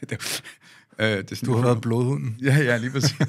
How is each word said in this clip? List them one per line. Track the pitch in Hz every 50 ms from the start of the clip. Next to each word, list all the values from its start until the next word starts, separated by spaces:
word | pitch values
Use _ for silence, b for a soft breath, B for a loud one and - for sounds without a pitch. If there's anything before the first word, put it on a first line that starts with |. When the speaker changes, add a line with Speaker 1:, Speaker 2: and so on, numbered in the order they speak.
Speaker 1:
det, | - -
det, | 110 - - - - - B B B B B B B B B B _ -
øh, | 107
det | 110 107 98 101 -
er | -
sådan | 110 -
Speaker 2:
Du | 123
har | 123 113
Speaker 1:
lidt | 123
Speaker 2:
været | 123 123 113
blodhunden. | 113 117 113 120 123 127 143 143 143 127 110 117
Speaker 1:
Ja, | 127 139 131
ja, | 151 147 123 120
lige | 117 113 127
præcis. | 131 139 123 139 - - 135